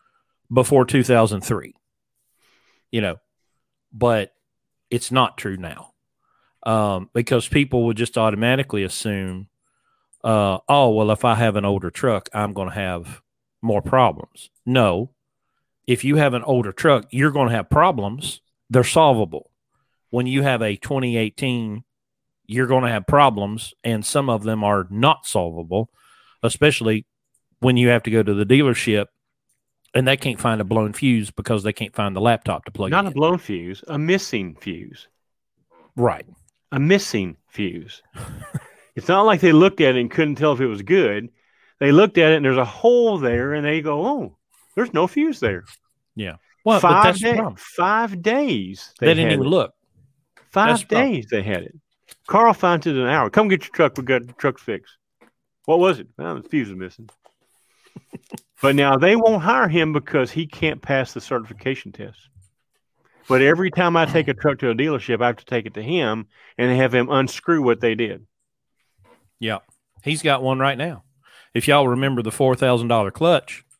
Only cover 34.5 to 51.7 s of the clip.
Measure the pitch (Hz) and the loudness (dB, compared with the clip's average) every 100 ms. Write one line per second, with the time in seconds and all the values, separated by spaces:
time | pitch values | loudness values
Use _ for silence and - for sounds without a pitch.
34.5 | 78 - 82 - - _ _ _ _ _ | -12 -14 -14 -14 -20 _ _ _ _ _
35.5 | _ _ _ _ - 120 80 - _ _ | _ _ _ _ -2 0 -2 -10 _ _
36.5 | _ - 135 147 196 - 110 92 76 _ | _ -8 -2 2 2 0 -4 -4 -10 _
37.5 | - 98 85 - - _ - - - - | -8 -8 -8 -16 -20 _ -20 -18 -18 -14
38.5 | - - _ _ - - 190 220 185 180 | -14 -16 _ _ -8 0 4 4 4 6
39.5 | 156 190 - 143 127 120 - 151 139 151 | 8 6 4 2 2 0 0 -2 0 0
40.5 | 127 131 104 98 185 127 104 117 _ _ | 0 -2 -4 0 2 2 0 -8 _ _
41.5 | _ _ - 143 147 208 - 160 160 139 | _ _ -2 4 6 6 6 4 4 2
42.5 | 131 120 - 233 247 233 190 127 120 135 | 2 0 0 2 4 2 0 0 -2 -2
43.5 | 151 147 156 151 147 208 285 120 _ _ | -4 -2 -2 -2 -4 -4 -4 -8 _ _
44.5 | _ _ - 240 156 180 - 311 277 117 | _ _ -6 -4 0 -2 0 -2 -2 -4
45.5 | 92 107 - _ _ _ - 98 82 _ | -4 -12 -20 _ _ _ -12 -12 -14 _
46.5 | _ 214 208 175 180 208 185 226 233 202 | _ 2 4 6 6 4 2 0 -2 -4
47.5 | 95 - - 180 214 233 185 180 254 285 | -8 -12 -4 -2 0 -2 -4 -2 -2 -2
48.5 | 123 92 98 - - 139 160 151 143 131 | -4 -6 -14 -18 -2 0 2 2 0 0
49.5 | 180 107 _ _ _ _ _ _ _ _ | 0 -2 _ _ _ _ _ _ _ _
50.5 | 196 220 233 - 220 269 175 107 110 101 | 0 2 2 0 0 0 -2 -4 -4 -2
51.5 | 92 - | -4 -6